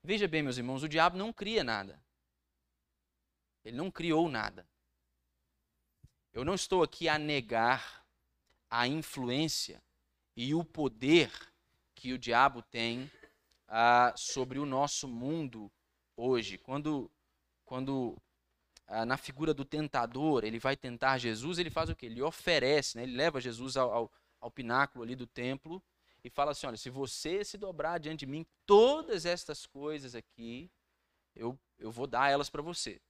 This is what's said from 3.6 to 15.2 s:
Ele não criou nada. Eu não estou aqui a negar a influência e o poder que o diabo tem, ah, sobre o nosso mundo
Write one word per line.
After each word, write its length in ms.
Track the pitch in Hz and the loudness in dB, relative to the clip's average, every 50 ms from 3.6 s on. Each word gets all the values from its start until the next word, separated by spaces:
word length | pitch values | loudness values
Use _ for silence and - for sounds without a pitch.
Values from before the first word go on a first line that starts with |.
| _ | _
Ele 100 | 113 120 | -12 -8
não 160 | 127 170 190 | -6 -6 -6
criou 380 | - - 165 170 156 156 170 160 | -6 -4 0 2 4 4 4 4
nada. 360 | 135 110 107 104 95 92 90 _ _ _ _ _ _ _ _ _ _ _ _ _ _ _ _ _ _ _ _ _ _ _ _ _ _ _ - - _ _ _ _ | 0 -2 -2 -4 -6 -10 -20 _ _ _ _ _ _ _ _ _ _ _ _ _ _ _ _ _ _ _ _ _ _ _ _ _ _ _ -20 -20 _ _ _ _
Eu 140 | _ 117 127 | _ -6 -4
não 80 | 160 202 | -2 -2
estou 300 | 180 - - 190 185 160 | -2 0 2 4 4 4
aqui 260 | 143 - - 165 160 | 2 2 -2 0 2
a 80 | 151 | 2
negar 880 | 151 151 151 147 139 120 107 120 113 113 120 131 123 - - - - _ _ _ _ _ _ _ _ _ _ _ _ _ _ | 2 0 0 -2 -2 -2 0 0 4 4 4 4 2 0 -12 -16 -20 _ _ _ _ _ _ _ _ _ _ _ _ _ _
a 180 | 113 120 120 | 0 0 0
influência 960 | 127 147 160 143 - - 139 127 120 123 139 160 156 - - - - 78 - _ _ _ _ _ _ _ _ _ _ _ | 0 0 -4 -6 -8 -8 -6 -4 -2 0 0 0 -2 -2 -4 -6 -8 -10 -18 _ _ _ _ _ _ _ _ _ _ _
e 180 | 117 120 131 151 | -8 -4 -2 -2
o 100 | 170 170 | -2 -2
poder 680 | - - 160 147 127 113 110 127 139 160 170 139 107 - - - - _ _ _ _ _ _ _ _ _ | -4 -4 -2 -2 -2 -2 -2 4 6 6 6 6 4 -2 -14 -18 -20 _ _ _ _ _ _ _ _ _
que 160 | - - 127 127 | -12 -8 -6 -6
o 40 | |
diabo 440 | 127 123 120 117 120 135 143 131 120 | -6 -2 2 6 6 6 6 4 -2
tem, 500 | 110 _ - 117 113 117 117 123 131 147 - - - - _ _ _ _ _ _ _ | -14 _ -4 -2 -2 -2 -2 -4 -8 -12 -16 -20 -20 -20 _ _ _ _ _ _ _
ah, 460 | _ 110 113 117 120 120 123 123 123 - | _ 2 4 6 8 8 8 8 6 2
sobre 440 | - - - - 135 127 127 127 139 | -2 -8 -6 -4 -4 -4 -4 -4 -6
o 60 | 147 | -4
nosso 420 | 143 131 131 143 143 - - - | -2 0 0 0 0 -2 -6 -6
mundo 640 | 131 117 117 | -6 -8 -6